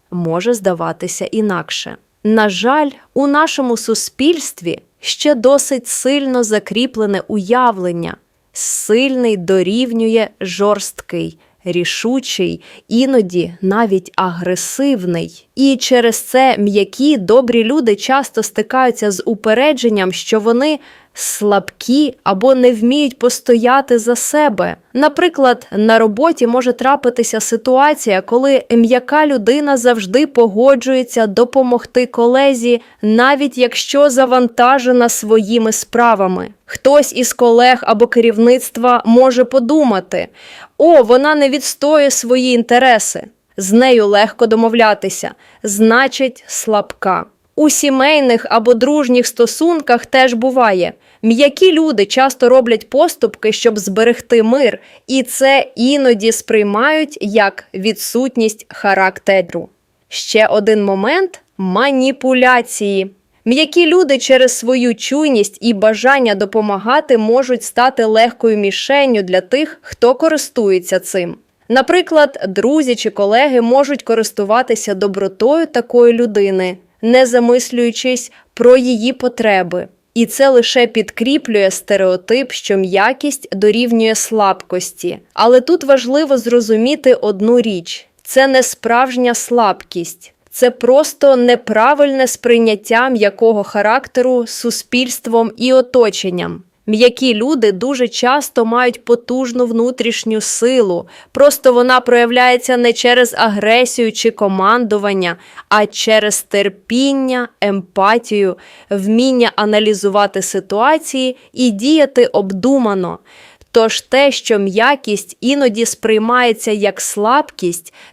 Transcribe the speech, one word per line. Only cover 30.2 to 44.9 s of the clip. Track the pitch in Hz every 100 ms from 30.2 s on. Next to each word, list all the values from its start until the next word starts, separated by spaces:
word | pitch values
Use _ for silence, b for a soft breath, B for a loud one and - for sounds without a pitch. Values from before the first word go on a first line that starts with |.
| 302
погоджується | 262 233 196 262 269 254 262 247 - 220
допомогти | 196 247 269 254 240 - 247 247
колезі, | 247 233 254 277 254 240 240 b b
навіть | 214 220 254 277 285 247
якщо | 240 - - 277 294
завантажена | 247 254 254 240 240 240 269 247 247 240
своїми | - 214 220 202 233 220
справами. | 214 - 233 240 214 190 185 185 -
Хтось | _ - 262 294 285
із | - 240
колег | - 240 233 247 247
або | - 220 233
керівництва | 240 226 208 233 254 254 - 247 240 -
може | 233 262 247
подумати: | 247 262 233 311 277 196 185 180 - B B B B _
"О, | 320 320
вона | 220 247 294
не | 302 277
відстоює | 277 262 - 277 311 277
свої | - 233 254 254
інтереси, | 240 233 240 262 226 - - - _ _ -
з | 190
нею | 220 262 247 208
легко | 202 214 - 233
домовлятися, | 220 226 233 220